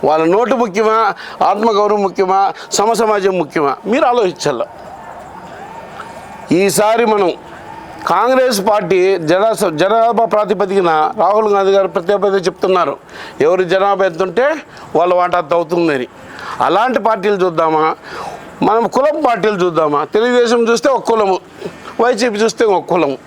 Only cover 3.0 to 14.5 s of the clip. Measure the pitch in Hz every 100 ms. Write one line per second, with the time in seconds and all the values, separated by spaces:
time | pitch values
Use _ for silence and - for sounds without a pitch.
3 | 226 208 196 185 151 165 143 - - 247
4 | 285 247 190 156 147 123 - - - -
5 | - - - - - - - - - -
6 | - - - - - 175 196 - 208 233
7 | 233 208 185 - - - - - - -
8 | - 180 233 262 254 208 190 208 175 185
9 | 185 190 156 180 220 214 190 156 185 226
10 | 226 220 226 208 208 190 190 196 170 156
11 | 156 - 180 208 214 202 196 196 190 175
12 | 170 202 196 196 180 - 190 185 156 104
13 | - - - - 147 180 180 185 202 196
14 | 190 165 190 180 269